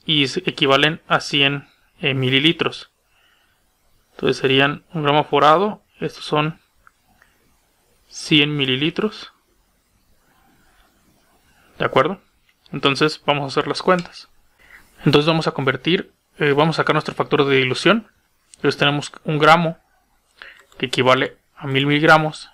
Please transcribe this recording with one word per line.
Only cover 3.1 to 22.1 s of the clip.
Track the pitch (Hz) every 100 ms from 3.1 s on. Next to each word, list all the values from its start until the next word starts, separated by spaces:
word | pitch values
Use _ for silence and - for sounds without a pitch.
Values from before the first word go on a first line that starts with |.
| _ _ _ _ _ _ _ _ _ _
Entonces | - 143 135
serían | 135 135 143 165 -
un | 165
gramo | 143 151
forado. | - 143 147 165 208 202 _ _
Estos | 160 -
son | - 151 156 - _ _ _ _ _ _ _ _ _ _ _ _ _ _ _
cien | - - 151 147
mililitros. | 147 131 127 160 - 214 - - _ _ _ _ _ _ _ _ _ _ _ _ _ _ _ _ _ _ _ _ _ _ _ _ -
¿De |
acuerdo? | 143 131 151 196 _ _ _ _ _
Entonces | 143 139 131 151 -
vamos | - 143
a | 135
hacer | 147 139
las | 139
cuentas. | - 180 170 - - _ _ _ _ - _ _
Entonces | 156 147
vamos | 156 160 160
a |
convertir, | - 135 131 156 190 - _ _ -
eh, | 147
vamos | 139 165
a | 151
sacar | 143
nuestro | 151 -
factor | - 127 143
de | 139 135
dilución. | 127 127 170 220 - _ _ _ _
Entonces | - 143 -
tenemos | 143 147 - -
un | - 151
gramo | 151 170 160 - _ _ _ _ _ _ - - _ -
que |
equivale | 127 - 127 131 139 - _
a | - 143
mil | 135 143
miligramos | 147 160